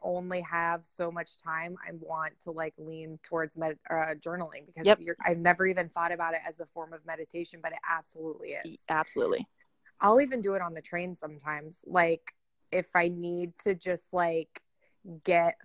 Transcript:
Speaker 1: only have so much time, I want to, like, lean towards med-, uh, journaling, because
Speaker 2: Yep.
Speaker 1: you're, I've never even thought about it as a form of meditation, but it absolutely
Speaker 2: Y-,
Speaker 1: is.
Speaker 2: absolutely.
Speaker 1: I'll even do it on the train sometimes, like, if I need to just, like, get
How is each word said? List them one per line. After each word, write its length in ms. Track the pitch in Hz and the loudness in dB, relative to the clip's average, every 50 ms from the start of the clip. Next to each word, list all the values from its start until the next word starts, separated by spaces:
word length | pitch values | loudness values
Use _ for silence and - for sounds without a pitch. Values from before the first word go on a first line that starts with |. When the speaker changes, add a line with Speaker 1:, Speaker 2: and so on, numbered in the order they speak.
Speaker 1:
only 380 | - 185 180 180 180 180 185 180 | -2 -2 -2 -2 -2 -4 -4 -4
have 460 | 170 165 170 170 170 170 170 170 170 | -4 -2 -2 0 0 0 0 -2 -4
so 260 | - - - 175 170 | -8 -8 -6 -4 -4
much 240 | 170 170 165 - - | -4 -6 -8 -8 -12
time, 400 | - - 165 160 160 165 175 180 - - | -12 -8 -6 -4 -4 -4 -6 -8 -10 -12
I 60 | 170 | -12
want 480 | 170 165 160 160 160 160 160 156 151 - | -12 -12 -10 -6 -4 -4 -4 -6 -8 -10
to, 120 | - 175 | -12 -10
like, 200 | 160 160 160 156 - - | -6 -6 -6 -6 -6 -10
lean 400 | 156 160 160 160 160 160 160 156 | -12 -12 -12 -12 -12 -12 -14 -14
towards 340 | - - 175 165 160 151 - | -8 -4 -2 -2 -2 -2 -2
med-, 220 | 165 160 160 156 - - - | -2 -2 -2 -4 -4 -4 -2
uh, 240 | 165 165 160 160 156 | 0 0 0 0 -2
journaling, 500 | 151 - 170 170 180 170 156 147 143 147 | -6 -6 -6 -6 -6 -6 -8 -10 -14 -18
because 200 | - 170 165 190 | -16 -8 2 6
Speaker 2:
Yep. 120 | 196 208 170 | 6 6 6
Speaker 1:
you're, 180 | 170 170 170 - | 4 -2 -6 -2
I've 160 | - 180 175 170 | 0 0 0 4
never 280 | 170 180 175 175 185 | 6 6 6 6 4
even 240 | 190 185 180 175 165 | 2 2 0 -2 -2
thought 200 | - 175 170 170 | -2 -2 -2 -2
about 220 | 175 170 170 165 | -2 -2 -2 -2
it 80 | 165 160 160 165 | -2 -4 -6 -8
as 120 | 160 160 | -10 -12
a 60 | 165 | -14
form 280 | 147 - 170 160 160 165 | -12 -10 -12 -10 -10 -12
of 100 | 156 156 | -14 -10
meditation, 560 | 160 165 156 160 - - 170 170 - - 170 | -10 -10 -8 -10 -8 -8 -10 -10 -10 -10 -10
but 100 | 160 165 | -8 -8
it 60 | 160 160 - - | -8 -6 -4 -2
absolutely 680 | 170 160 160 - - 160 160 160 151 - 151 143 143 - - | -2 -2 -4 -8 -12 -10 -8 -8 -8 -8 -8 -8 -8 -8 -8
Speaker 2:
Y-, 60 | 165 | -10
Speaker 1:
is. 140 | 160 - - - | -12 -8 -4 0
Speaker 2:
absolutely. 580 | 160 156 156 - - - - 87 - - - - _ _ _ _ _ _ _ - _ - | 0 0 0 0 0 0 2 2 2 0 -2 -6 _ _ _ _ _ _ _ -20 _ 4
Speaker 1:
I'll 200 | - 202 220 262 | 6 8 8 8
even 180 | 285 262 262 240 | 6 4 2 -2
do 140 | 196 196 196 | 0 0 0
it 80 | 196 | -2
on 100 | 180 170 | -2 -4
the 80 | 165 160 | -6 -10
train 340 | 151 - - 175 175 180 175 | -10 -6 -4 -4 -4 -4 -6
sometimes, 680 | - - 156 151 147 - 151 151 147 151 156 160 - - | -8 -10 -12 -12 -8 -6 -6 -6 -6 -8 -12 -16 -16 -6
like, 480 | - 175 180 170 165 165 - - - - _ _ _ _ _ _ _ | 2 6 6 6 6 4 0 -2 -8 -20 _ _ _ _ _ _ _
if 160 | - 185 170 - - | -2 -2 0 2 4
I 140 | 180 170 175 | 4 4 4
need 500 | 175 175 170 175 175 175 175 175 170 - | 2 -2 -4 -4 -2 -2 -4 -6 -8 -4
to 140 | - 208 190 | -2 -2 -2
just, 360 | 175 - 185 180 165 - - | 0 -2 -2 -2 -4 -4 -2
like, 500 | - 180 175 170 165 165 160 - - - - _ _ _ _ _ _ _ - 196 170 160 - | 0 2 2 2 2 0 -2 -4 -10 -20 -20 _ _ _ _ _ _ _ -18 -16 -16 -4 2
get 340 | - 175 170 170 170 160 - | 4 6 6 6 4 2 -2